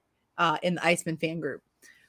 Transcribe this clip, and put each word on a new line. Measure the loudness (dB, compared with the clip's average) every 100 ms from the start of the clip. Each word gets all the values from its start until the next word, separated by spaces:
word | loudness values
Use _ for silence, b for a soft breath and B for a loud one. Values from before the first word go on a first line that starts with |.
| _ _ _ 0
uh, | 0 2
in | 0 0
the | 2
Iceman | 2 0 -4
fan | -4 -4
group. | -6 -8 _ _ b b